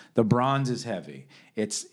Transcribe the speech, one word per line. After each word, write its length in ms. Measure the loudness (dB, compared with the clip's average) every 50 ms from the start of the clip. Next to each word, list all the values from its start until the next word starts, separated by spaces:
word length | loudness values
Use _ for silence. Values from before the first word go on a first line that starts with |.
| -20 -2 2
The 100 | 2 4
bronze 440 | 4 4 4 4 2 2 2 0 0
is 120 | -2 -4 -4
heavy. 440 | -6 -6 -6 -8 -10 -14 -18 -18 -20 -20 -20 -20 -10 _
It's, 320 | -4 -4 -2 -4 -6 -8 -8